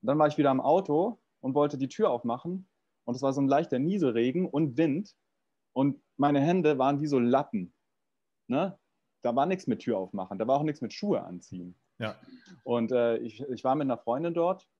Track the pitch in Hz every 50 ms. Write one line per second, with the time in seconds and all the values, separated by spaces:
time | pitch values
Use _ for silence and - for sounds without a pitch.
0 | - 113 139 151 156 147 147 - 151 139 135 131 - 135 156 185 190 185 147 151
1 | 180 226 226 _ _ _ _ _ - 127 131 143 147 147 143 135 135 131 - -
2 | 214 196 123 120 - 117 117 123 - 170 180 190 185 _ _ _ _ _ _ _
3 | _ - 120 123 135 135 135 143 139 135 135 143 170 170 - 123 135 165 196 208
4 | 170 131 113 117 117 127 127 170 185 156 - 143 160 147 120 127 165 160 135 160
5 | 208 - _ _ _ _ _ _ _ _ _ _ _ _ _ 127 135 143 135 -
6 | _ _ _ _ 139 143 143 143 139 160 175 190 170 151 151 131 131 135 143 139
7 | 151 151 143 131 120 120 123 135 147 - - 104 90 90 _ _ _ _ _ _
8 | _ _ _ _ _ _ _ _ _ _ 120 139 175 196 - _ _ _ _ _
9 | _ _ _ _ _ - 117 135 139 - 190 185 - - 117 101 - - 113 98
10 | 95 90 - 101 92 92 98 95 110 113 131 143 151 156 147 151 - 107 - -
11 | - 208 185 - - 85 90 90 - - - 90 87 90 90 _ _ _ _ _
12 | 113 110 - - - - - - _ - 185 151 _ - 120 120 117 110 127 123
13 | 120 117 117 - - 117 107 107 131 - 127 110 - 131 131 151 147 135 123 113
14 | - - 117 131 160 170 170 170 165 175 190 185 _ _ _ _